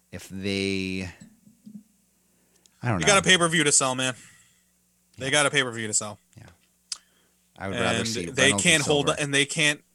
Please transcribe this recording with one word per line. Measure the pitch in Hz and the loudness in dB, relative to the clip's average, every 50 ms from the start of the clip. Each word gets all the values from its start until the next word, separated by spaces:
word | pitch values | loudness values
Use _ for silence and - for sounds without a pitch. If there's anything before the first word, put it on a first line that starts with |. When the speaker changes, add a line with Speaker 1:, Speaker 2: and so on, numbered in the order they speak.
| _ _ | _ _
Speaker 1:
if | - 87 - - | -16 -16 -16 -14
they, | 90 95 95 101 98 98 98 98 98 95 95 92 92 95 95 90 - - - - _ _ _ _ _ _ _ - - - - _ _ _ _ _ _ _ _ _ _ _ _ _ _ _ _ _ _ _ - | -14 -8 -4 -4 -2 -2 -2 -2 -2 -2 -4 -4 -6 -6 -8 -10 -12 -16 -20 -20 _ _ _ _ _ _ _ -20 -20 -20 -20 _ _ _ _ _ _ _ _ _ _ _ _ _ _ _ _ _ _ _ -2
I | 123 | -2
don't | 110 87 | 0 2
Speaker 2:
They | - 185 | 2 4
Speaker 1:
know. | 202 | 4
Speaker 2:
got | 196 | 4
a | 170 175 | 4 4
pay-per-view | 185 170 170 165 165 170 147 | 4 4 4 2 2 0 2
to | 147 | 2
sell, | 139 - 143 131 127 | 2 2 2 0 -2
man. | 131 131 131 127 - - - - _ _ _ _ _ _ _ _ _ _ _ _ _ _ _ _ 113 | -2 -4 -4 -4 -8 -14 -20 -20 _ _ _ _ _ _ _ _ _ _ _ _ _ _ _ _ -10
They | 127 | -6
Speaker 1:
Yeah. | 135 | -2
Speaker 2:
got | 135 151 143 139 | 0 2 2 2
a | |
pay-per-view | 147 143 131 123 113 113 110 107 | 2 0 0 0 -4 -6 -8 -4
to | 107 | -4
sell. | - 110 104 104 - _ _ _ 104 | -4 -4 -6 -10 -16 _ _ _ -20
Speaker 1:
Yeah. | 104 - - _ _ _ _ _ _ _ - - _ _ _ _ _ _ _ _ _ _ _ - | -20 -20 -20 _ _ _ _ _ _ _ -14 -14 _ _ _ _ _ _ _ _ _ _ _ -12
I | 92 98 | -10 -8
would | - 120 | -6 -4
rather | 117 117 117 117 | -2 -2 -2 -2
Speaker 2:
And | 113 113 | -2 -4
Speaker 1:
see | 113 - 87 | -4 -6 -8
Speaker 2:
they | 85 - 135 131 | -6 0 2 4
Speaker 1:
Reynolds | 139 - 202 180 | 4 4 4 4
Speaker 2:
can't | 180 160 | 4 4
Speaker 1:
and | 156 139 | 4 2
Speaker 2:
hold, | - 151 143 139 - | 2 0 2 2 0
Speaker 1:
Silver. | 143 - | 0 -2
Speaker 2:
and | 151 143 139 | -2 -2 0
they | 139 143 - | 0 0 0
can't, | - 165 151 147 147 147 - _ _ | 0 0 0 0 0 -2 -8 _ _